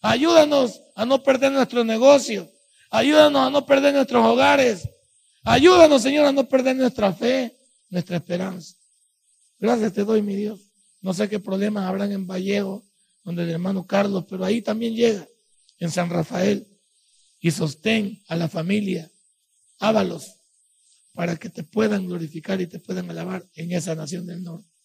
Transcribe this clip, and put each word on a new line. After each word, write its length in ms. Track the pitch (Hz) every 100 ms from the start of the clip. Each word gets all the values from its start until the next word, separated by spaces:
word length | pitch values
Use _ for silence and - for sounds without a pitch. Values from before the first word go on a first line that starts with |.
Ayúdanos 800 | 220 240 320 330 294 277 247 - _ -
a 100 | 233
no 160 | 269
perder 300 | 277 262 269
nuestro 320 | 277 247 240
negocio. 680 | 226 220 262 285 285 202 165 _ _ _ -
Ayúdanos 580 | 220 254 302 302 277 262
a 40 |
no 160 | 285 -
perder 260 | 277 285
nuestros 320 | 277 269 247 226
hogares. 640 | 240 285 285 247 185 - _ _ _ _ _
Ayúdanos, 580 | 226 240 330 359 320 277
Señor, 240 | 254 294 294
a 60 |
no 180 | 277 254
perder 260 | 262 254 262
nuestra 380 | 254 - 202
fe, 420 | 175 233 262 233 _ _ _ -
nuestra 300 | 180 165 175
esperanza. 580 | - 175 190 180 156 _ _ _ _ _ _ _ _ -
Gracias 340 | 214 240 214
te 100 | 208
doy, 200 | 202 220
mi 120 | 208 196
Dios. 240 | 208 202 _ _ _ _
No 120 | 190
sé 160 | 180 208
qué 100 | 208
problemas 460 | 202 190 208 208 185
habrán 260 | 196 202
en 140 | 196 180
Vallejo, 580 | 185 190 202 196 196 _ _ _ _
donde 200 | 180 175
el 80 | 170
hermano 340 | 165 185 190 175
Carlos, 400 | 196 202 196 -
pero 160 | 185
ahí 200 | 185 233
también 320 | 208 214 233 226
llega, 320 | 233 202 156 _ _ _ _ -
en 140 | 170
San 180 | 175 170
Rafael. 560 | 170 156 180 196 202 - _ _ _ _ _ _ _
Y 120 | 165
sostén 720 | - 156 - 220 226 202 - -
a 80 | 165
la 140 | 165
familia 640 | - 170 208 196 180 165 _ _ _ _ _ _ -
Ábalos 560 | 208 220 185 160 - _ _ _ _ _ _ _ _
para 220 | - 175 165
que 140 | -
te 140 | -
puedan 420 | 156 214 214 208 185
glorificar 560 | 175 160 165 175 190
y 60 | 175
te 120 | 180
puedan 300 | - 180 180
alabar 360 | 165 175 185 - -
en 180 | 170
esa 200 | 180 175
nación 320 | 160 151 180 175
del 160 | 175
norte. 280 | 170 160 _ _